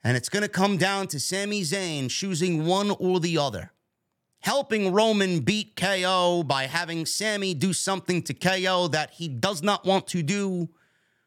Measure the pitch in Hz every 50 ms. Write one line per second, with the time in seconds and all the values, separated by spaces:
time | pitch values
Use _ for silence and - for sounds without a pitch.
0 | _ 110 123 123 117 - - 202 208 202 208 180 190 202 202 175 175 190 196 196
1 | 196 190 165 143 - - 185 190 202 202 208 208 190 147 151 202 190 175 156 147
2 | 135 123 - - - 196 190 151 170 185 175 156 151 165 180 196 202 208 196 -
3 | 185 185 185 185 156 180 170 156 143 139 107 90 82 - _ _ _ _ _ _
4 | _ _ _ _ _ _ _ _ - - 220 277 277 277 220 214 202 190 180 202
5 | 220 226 220 208 196 190 180 165 131 - 208 214 202 - _ - 175 185 196 190
6 | 185 185 185 185 180 175 175 175 170 135 139 135 135 131 - 170 175 165 165 165
7 | 165 - - - 202 220 214 202 196 190 180 143 123 190 175 - - - 196 185
8 | 170 - 185 175 160 - 139 - - 175 190 190 185 185 185 180 180 170 143 156
9 | 151 147 - - 170 165 135 117 127 190 208 156 151 208 202 190 - 175 190 190
10 | - - - 180 165 143 202 202 202 196 185 180 170 165 _ _ _ _ _ _
11 | _ _ _ _ _